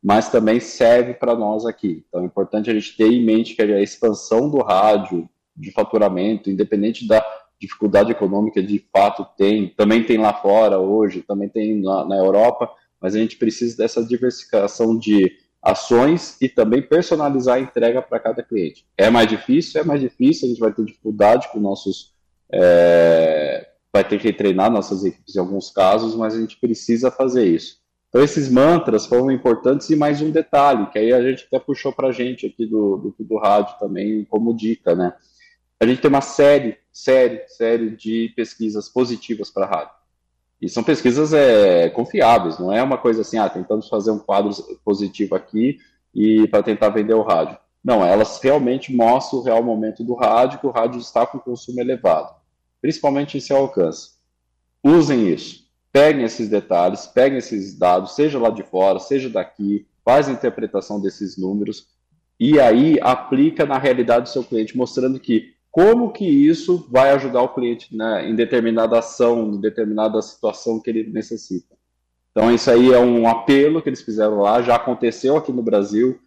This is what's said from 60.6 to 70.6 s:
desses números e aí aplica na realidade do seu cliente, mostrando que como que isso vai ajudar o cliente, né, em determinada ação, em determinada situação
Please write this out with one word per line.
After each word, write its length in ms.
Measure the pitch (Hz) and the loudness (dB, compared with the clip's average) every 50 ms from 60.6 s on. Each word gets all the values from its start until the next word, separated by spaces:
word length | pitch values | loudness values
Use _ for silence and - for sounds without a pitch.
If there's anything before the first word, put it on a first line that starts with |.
| 110 104 - 101 95 - 104 104 | -10 -6 -6 -6 -8 -6 -10 -6
desses 360 | 98 98 - - 104 95 87 - | -6 -6 -8 -8 -12 -12 -10 -8
números 500 | 92 92 98 104 104 107 107 - _ _ _ _ _ _ _ _ _ _ _ _ | -8 -6 -4 -4 -6 -6 -8 -12 _ _ _ _ _ _ _ _ _ _ _ _
e 200 | 113 131 151 147 | 0 2 4 6
aí 360 | 131 120 110 120 139 160 156 139 | 6 6 6 4 4 4 2 2
aplica 640 | - 120 127 123 - - - 131 143 160 160 - 160 | 2 0 -2 -2 -2 -4 0 0 0 0 0 -2 -4
na 120 | 143 139 131 | -2 -2 -2
realidade 460 | 135 139 127 123 120 107 117 120 127 | 0 0 0 0 2 2 2 0 0
do 60 | 123 | -2
seu 140 | - 139 120 | -8 -8 -8
cliente, 320 | - - 113 110 110 - | -4 -4 -4 -4 -4 -4
mostrando 440 | 127 127 120 - - 127 131 135 131 | -6 -6 -4 -4 -4 -2 -2 -4 -4
que 340 | _ - 120 107 - - _ _ _ _ | _ -2 -2 -2 -2 -4 _ _ _ _
como 420 | _ 156 180 208 233 240 240 208 - | _ 4 4 4 4 4 0 -4 -6
que 100 | - 208 | -6 -2
isso 640 | 180 147 139 143 151 165 160 - - 180 175 160 - | 0 2 4 4 4 2 0 0 -2 -4 -4 -4 0
vai 220 | 120 127 131 139 | 2 4 4 6
ajudar 300 | 139 139 135 135 123 123 | 4 2 0 -2 0 0
o 120 | 123 127 - | 0 0 -2
cliente, 400 | - 123 120 120 113 - _ - | -4 -4 -4 -4 -6 -10 _ -10
né, 360 | 110 107 113 110 95 80 101 | -6 -4 -4 -4 -4 -4 -4
em 40 | 113 | 0
determinada 640 | 107 117 - 131 123 113 113 113 113 113 113 117 117 | -2 0 0 0 0 0 0 0 0 0 2 2 0
ação, 580 | 113 - - - 127 117 117 117 113 107 104 | 0 -2 -4 0 2 2 2 0 -2 -4 -6
em 40 | 101 | -4
determinada 600 | 98 110 107 - 113 107 107 107 107 110 107 110 | -4 -4 -4 -2 -4 -4 -2 -2 -2 -2 -2 -2
situação 580 | 113 - - _ - 107 104 - | -6 -6 -12 _ -6 -6 -6 -4